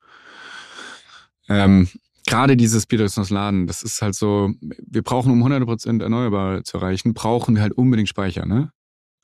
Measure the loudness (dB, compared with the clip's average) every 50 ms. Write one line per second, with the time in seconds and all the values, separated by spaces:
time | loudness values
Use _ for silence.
0 | _ _ -20 -20 _ -20 -20 -20 -20 -20 -20 -20 -20 -20 -20 -20 -20 -20 -20 -20
1 | _ -20 -20 -20 _ _ _ _ _ 0 2 4 6 8 8 6 6 4 -2 -12
2 | _ _ _ _ _ -2 0 2 4 4 6 6 4 4 2 0 0 0 0 0
3 | 0 0 0 -4 -4 -2 -2 -2 -2 -2 0 -2 -2 -2 -6 -8 -10 -10 -8 -4
4 | -4 -4 -4 -2 -2 0 0 0 0 0 -2 -6 -10 -16 -16 -16 -18 -6 -6 -6
5 | -4 -2 -2 0 2 2 4 4 2 2 0 0 -2 -2 -4 -6 -4 -2 -2 -2
6 | 0 -2 -2 -2 0 -2 -2 -2 -2 -2 -4 -4 -6 -8 -8 -6 -4 -4 -4 -2
7 | -2 -4 -4 -2 -2 -2 0 0 2 2 2 2 2 0 0 2 2 2 2 2
8 | 0 -2 -4 -4 -6 -4 -4 -6 -4 -2 -2 -2 -2 -4 -10 _ _ _ _ _
9 | _ _ _ _